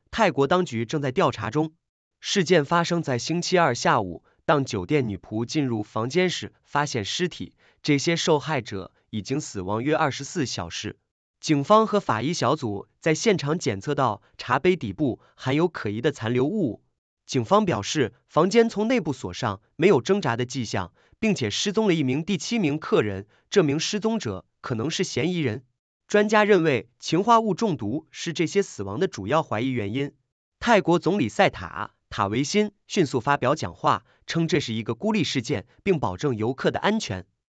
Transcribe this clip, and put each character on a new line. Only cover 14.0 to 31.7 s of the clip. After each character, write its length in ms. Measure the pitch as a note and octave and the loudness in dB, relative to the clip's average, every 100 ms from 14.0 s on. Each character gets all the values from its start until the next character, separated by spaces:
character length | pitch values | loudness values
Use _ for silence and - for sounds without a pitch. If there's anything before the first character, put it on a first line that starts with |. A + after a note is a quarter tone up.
| B2+ G2+ _ - | 0 0 _ -12
茶 220 | - C3+ | -2 0
杯 160 | F3+ F#3 | 2 0
底 180 | A2 | -2
部 260 | F#2+ C#3+ G2 _ - | -2 -2 -2 _ -8
含 200 | B2+ D3 | -2 0
有 120 | F3 | 0
可 220 | - G#2+ | -2 -6
疑 100 | G#2+ | -2
的 120 | D3 | -2
残 200 | - A2+ | -2 -2
留 140 | B2 C#3 | 0 0
物。 380 | G#3+ C#3 G2 _ _ _ _ - | 0 -2 -4 _ _ _ _ -6
警 160 | C3 | -2
方 220 | A2+ G3+ F#3+ | 2 2 2
表 160 | G#2+ | -2
示， 320 | G2 D#3 A2 - _ | -2 -2 -2 -4 _
房 200 | D3+ F#3 | 0 4
间 200 | A#3 A3+ | 4 4
从 180 | G3 G#3+ | 2 0
内 140 | B3+ | 0
部 100 | D#3 | 0
锁 220 | C3 F#2 | -6 -8
上， 260 | F2+ A#2 G2 _ - | -6 -4 -4 _ 2
没 140 | F3+ | 4
有 100 | D3 | 6
挣 200 | - G3+ | 4 0
扎 160 | D#3 A#2+ | 0 -2
的 80 | B2 | -2
迹 180 | C3 | -4
象， 300 | A2 G#2+ F2 _ _ _ | -4 -4 -6 _ _ _
并 160 | A3 F#3 | -2 0
且 140 | A2 | -2
失 240 | - G3+ | -2 -2
踪 160 | A3 G#3+ | 0 2
了 40 | |
一 80 | E3+ | 2
名 220 | B2+ C#3 | 2 0
第 140 | E3 F#3+ | -2 -4
七 200 | - A#3 | -2 0
名 220 | D#3 D3+ | 0 -2
客 220 | - F#3 | 0 2
人， 260 | G#2+ F#2+ - _ _ | 2 -2 -10 _ _
这 160 | G3+ D3 | 2 2
名 160 | D3 | 2
失 180 | - G3+ | -2 -2
踪 180 | A3 A3+ | -2 -2
者 280 | A2+ F#2 - _ | -4 -8 -12 _
可 140 | - A2+ | -6 -4
能 140 | C#3 | -2
是 140 | - | -2
嫌 300 | E3 - D#3+ | -4 -2 -2
疑 60 | F3 | 0
人。 260 | C3 G#2+ - _ _ _ - | -2 -4 -10 _ _ _ 0
专 220 | G#3 G#3 | 2 4
家 160 | G#3+ G#3 | 4 6
认 180 | F#3+ | 4
为， 240 | D#3+ B2 - _ | 4 0 -4 _
氰 240 | - D#3+ G#3+ | -2 0 4
化 160 | A3+ | 4
物 120 | A3 | 4
中 220 | E3+ A3+ C#3+ | 0 0 -2
毒 320 | G2+ C#3+ - | -4 -6 -8
是 200 | - E3+ | -10 -6
这 160 | D#3 D#3+ | -2 0
些 140 | G3+ | 0
死 200 | F#3+ - | -2 -4
亡 160 | G2 A2 | -6 -2
的 80 | F#3+ | -4
主 180 | - G2 | -4 -2
要 160 | D#3 | 0
怀 160 | D#3 G#2+ | 0 -2
疑 120 | C3 | -2
原 220 | B2 G2+ | -2 -4
因。 200 | B2+ C#3+ - _ _ _ - | -4 -6 -8 _ _ _ -4
泰 180 | A#3 G#3 | 2 4
国 200 | E3 E3+ | 4 2
总 200 | D#3 G3+ | 2 0
理 80 | A2 | 0
赛 220 | - F#3 | 2 2
塔 420 | - E2+ | 0 -10